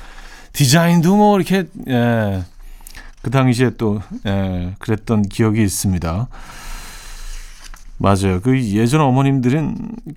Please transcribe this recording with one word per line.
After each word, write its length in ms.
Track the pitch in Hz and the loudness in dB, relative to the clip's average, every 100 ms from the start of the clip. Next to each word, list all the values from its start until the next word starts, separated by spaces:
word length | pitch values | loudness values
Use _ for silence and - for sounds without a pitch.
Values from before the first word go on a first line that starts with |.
| - - - - - | -18 -20 -20 -20 -12
디자인도 640 | - 135 165 170 175 165 208 | 0 4 4 4 4 4 4
뭐 200 | 208 202 | 4 4
이렇게, 260 | 175 190 160 - - | 2 0 -2 -10 -2
예, 540 | 120 120 113 104 95 90 - - - - - - - | 0 2 2 0 -2 -6 -14 -20 -18 -18 -18 -20 -8
그 80 | - | -2
당시에 400 | 135 127 117 123 - | 2 4 4 2 2
또, 240 | 113 104 - 226 107 | -2 -2 -6 -8 -2
예, 480 | 98 95 90 92 98 | -2 -2 -2 -6 -8
그랬던 440 | - 107 - 107 | -4 -4 0 0
기억이 400 | 98 - 113 110 | 2 2 2 4
있습니다. 680 | 101 - 101 90 82 87 127 - - - - - - - - - - - - - - - - - | 2 2 0 0 -2 -2 -4 -8 -16 -16 -14 -12 -14 -16 -16 -14 -12 -12 -14 -18 -18 -18 -16 -2
맞아요. 440 | 98 98 98 90 | 2 2 2 0
그 180 | 123 131 | 2 0
예전 380 | 113 101 117 156 | 2 2 2 4
어머님들은, 880 | 139 131 139 135 123 151 147 - - - - | 4 4 2 2 2 0 -2 -6 -10 -12 -14